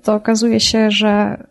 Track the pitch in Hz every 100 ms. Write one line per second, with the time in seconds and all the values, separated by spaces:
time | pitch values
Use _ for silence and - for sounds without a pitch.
0 | - 214 214 226 233 220 - 226 220 202
1 | 214 208 208 - -